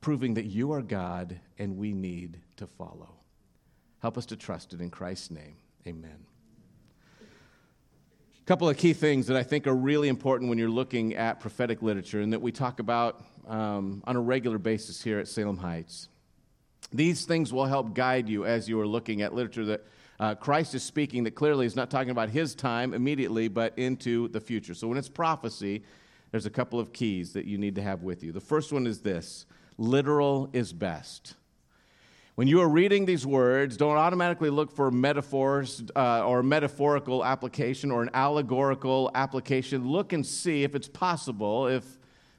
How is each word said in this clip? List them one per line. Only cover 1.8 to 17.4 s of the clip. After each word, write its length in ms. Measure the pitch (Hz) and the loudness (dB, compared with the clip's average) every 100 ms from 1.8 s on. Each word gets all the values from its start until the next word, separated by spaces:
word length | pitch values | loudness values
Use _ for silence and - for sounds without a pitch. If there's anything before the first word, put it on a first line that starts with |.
| 107 | -4
need 480 | 98 95 87 87 85 - - | -4 -6 -8 -12 -16 -20 -18
to 100 | 98 | -18
follow. 440 | - 85 80 82 - _ _ _ _ _ _ _ _ | -16 -16 -16 -20 -20 _ _ _ _ _ _ _ _
Help 160 | 117 117 | -6 -6
us 80 | - | -8
to 100 | 110 | -12
trust 380 | - 87 - | -10 -10 -10
it 80 | 87 | -10
in 80 | 87 | -10
Christ's 400 | - 90 92 - | -8 -8 -10 -12
name. 260 | 80 76 - _ _ 87 | -16 -16 -20 _ _ -14
Amen. 380 | 82 80 76 78 _ _ _ _ _ _ _ _ - | -14 -16 -20 -20 _ _ _ _ _ _ _ _ -20
A 1200 | 214 - - _ _ _ _ _ _ _ _ _ - | -20 -20 -20 _ _ _ _ _ _ _ _ _ 0
couple 220 | 180 170 | 2 4
of 80 | 135 | 4
key 180 | 175 | 4
things 340 | 156 151 139 117 | 6 4 4 4
that 100 | 131 | 0
I 60 | |
think 240 | 123 151 143 | 2 0 2
are 80 | 131 | 2
really 320 | 131 147 147 | 2 2 2
important 420 | 131 139 127 123 | 2 2 2 2
when 80 | 117 | 0
you're 120 | 113 | 2
looking 460 | 117 131 123 113 - | 0 -2 -2 -2 0
at 240 | 113 - | -2 -4
prophetic 440 | 107 - 123 110 | -8 -4 -2 0
literature 360 | 110 101 87 107 | -2 -2 -4 -4
and 140 | 107 | -2
that 80 | 113 | -2
we 100 | 117 | -2
talk 280 | - 131 123 | -4 -4 -4
about, 440 | 110 117 120 - - - - | -2 2 0 -2 -12 -20 -8
um, 560 | 110 107 101 98 98 - | -4 -2 -2 -4 -6 -2
on 100 | 123 | 0
a 40 | |
regular 380 | 120 131 120 107 | 0 0 0 -2
basis 460 | 101 110 107 - | -2 -2 -4 -8
here 160 | 113 107 | -4 -4
at 80 | - | -4
Salem 300 | - 104 95 | -4 -4 -4
Heights. 520 | 90 82 82 - - _ _ _ _ _ _ _ - | -6 -6 -10 -16 -20 _ _ _ _ _ _ _ -8
These 340 | 117 165 160 - | 0 2 2 0
things 280 | 165 | 0